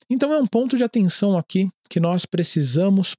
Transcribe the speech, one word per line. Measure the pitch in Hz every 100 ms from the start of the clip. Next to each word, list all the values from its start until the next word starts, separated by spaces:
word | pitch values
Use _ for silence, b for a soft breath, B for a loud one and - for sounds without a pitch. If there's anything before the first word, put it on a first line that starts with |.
| -
Então | 247 285
é | 302
um | 247
ponto | 226 254 254
de |
atenção | 240 240 185 - 202 185
aqui | - 190 190 - -
que | 170
nós | 165 180 -
precisamos | 180 165 165 135 135 190 196 180